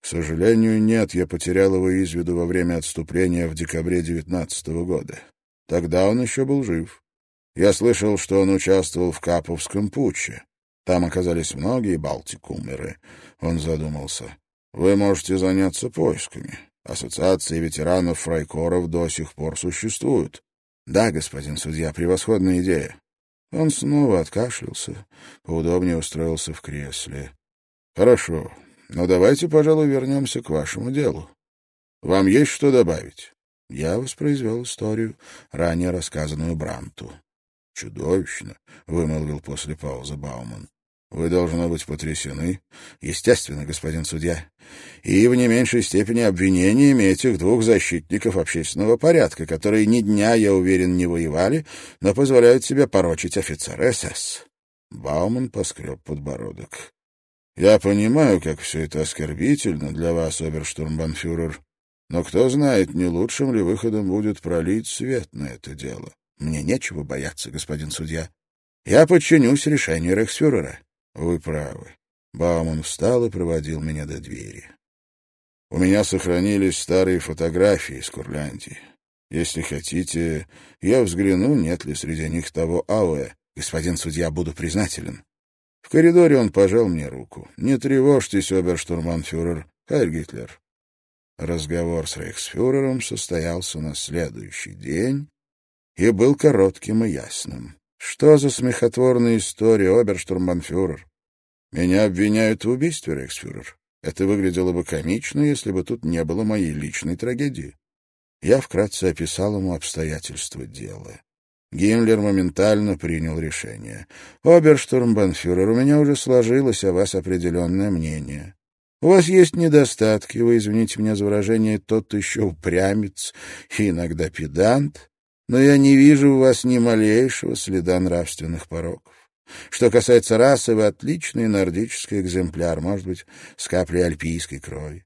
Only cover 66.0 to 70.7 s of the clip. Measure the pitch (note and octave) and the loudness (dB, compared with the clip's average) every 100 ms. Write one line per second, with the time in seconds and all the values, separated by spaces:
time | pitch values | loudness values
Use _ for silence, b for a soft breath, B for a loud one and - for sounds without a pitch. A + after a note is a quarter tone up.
66 | - _ _ _ D2 D#2 D2+ A#2+ - D#2+ | -16 _ _ _ -6 -6 -2 -2 -4 -10
67 | D2 C2+ C#2 - - C#2+ - D2+ D2+ D2+ | -8 -6 -8 -10 -12 -12 -8 -8 -8 -8
68 | D#2+ D#2+ E2 _ _ _ _ _ - A2+ | -8 -8 -10 _ _ _ _ _ 2 4
69 | D#3+ F3 - E3 A#2+ C#3+ D3+ D3 - E2 | 6 4 6 4 6 4 2 -2 -2 -2
70 | E2+ G2 A2 - D3+ A#2+ C#2 | 0 0 0 0 0 0 -4